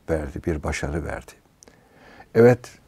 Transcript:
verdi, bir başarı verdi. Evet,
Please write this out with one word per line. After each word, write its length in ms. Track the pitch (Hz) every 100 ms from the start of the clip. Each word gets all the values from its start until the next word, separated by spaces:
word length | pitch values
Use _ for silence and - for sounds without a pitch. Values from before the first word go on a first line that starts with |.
| -
verdi, 320 | 80 71 - 87
bir 180 | 76
başarı 420 | 78 78 139 - -
verdi. 260 | - - - _ _ - - _ - - - - 113
Evet, 240 | 120 120 - -